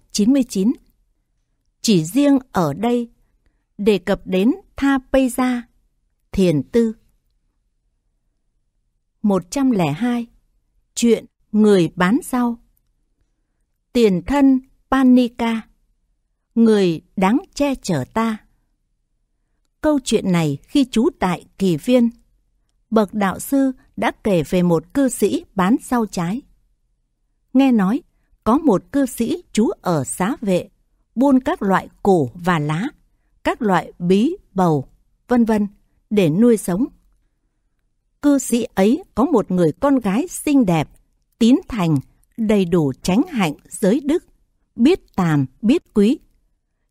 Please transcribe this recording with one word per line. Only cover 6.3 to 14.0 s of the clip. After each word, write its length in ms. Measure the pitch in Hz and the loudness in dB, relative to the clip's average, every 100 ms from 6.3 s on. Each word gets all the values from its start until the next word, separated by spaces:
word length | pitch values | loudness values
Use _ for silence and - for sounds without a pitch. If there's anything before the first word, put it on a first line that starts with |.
thiền 300 | - 180 151 | 0 0 0
tư. 300 | - 233 226 220 _ _ _ _ _ _ _ _ _ _ _ _ _ _ _ _ _ _ _ _ _ _ | -2 0 -2 -4 _ _ _ _ _ _ _ _ _ _ _ _ _ _ _ _ _ _ _ _ _ _
Một 280 | 208 185 - | -2 -2 -2
trăm 200 | 277 262 | -2 0
lẻ 220 | 208 156 | 0 -2
hai. 340 | 151 247 240 233 _ _ _ _ _ _ | -2 -4 -4 -8 _ _ _ _ _ _
Chuyện 300 | - 233 220 - _ _ | -2 0 0 -2 _ _
người 400 | 208 214 196 160 | 2 4 4 2
bán 240 | - 185 269 | 0 0 0
rau. 340 | - 247 240 233 _ _ _ _ _ _ _ _ _ _ _ _ _ | -2 -4 -4 -6 _ _ _ _ _ _ _ _ _ _ _ _ _
Tiền 300 | 247 | 0